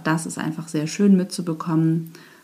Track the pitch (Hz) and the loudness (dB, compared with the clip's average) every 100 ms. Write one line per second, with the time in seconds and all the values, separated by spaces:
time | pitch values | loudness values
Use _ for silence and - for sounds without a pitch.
0 | - - - - 160 165 160 151 156 - | -2 -2 -4 -8 -8 -8 -6 -4 -4 2
1 | 202 185 185 - 170 160 170 160 160 165 | 6 6 2 -6 -6 -6 -2 2 2 2
2 | 165 - - - | -4 -16 -20 -20